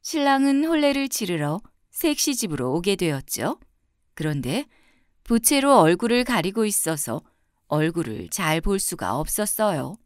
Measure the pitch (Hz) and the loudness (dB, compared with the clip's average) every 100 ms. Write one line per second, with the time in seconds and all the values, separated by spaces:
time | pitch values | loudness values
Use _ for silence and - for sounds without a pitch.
0 | - 320 277 269 277 277 320 320 294 277 | -6 0 2 4 2 2 2 2 2 2
1 | 269 - 190 170 147 156 - _ _ - | -2 -4 -4 -2 -2 -4 -8 _ _ -2
2 | 320 294 - 262 208 143 127 151 175 196 | -2 0 -2 -2 -4 -4 -2 0 0 0
3 | 175 139 - - 151 311 - _ _ _ | 0 -2 -6 -4 -4 -4 -12 _ _ _
4 | _ - 233 147 170 208 294 _ _ _ | _ -8 -4 -4 -4 -4 -6 _ _ _
5 | _ _ - 233 - 285 277 254 160 170 | _ _ -2 0 4 2 6 8 8 4
6 | 233 247 247 226 165 208 214 - 160 156 | 2 0 2 0 -2 0 0 0 -2 -4
7 | - 117 _ _ _ _ _ 151 156 170 | -4 -8 _ _ _ _ _ 0 0 -2
8 | 139 107 90 - 165 160 208 196 - 175 | -4 -6 -8 -4 -2 0 0 -2 -2 -4
9 | 92 120 156 - 208 - 214 160 131 202 | -4 -4 -4 -4 -4 0 0 0 -6 -12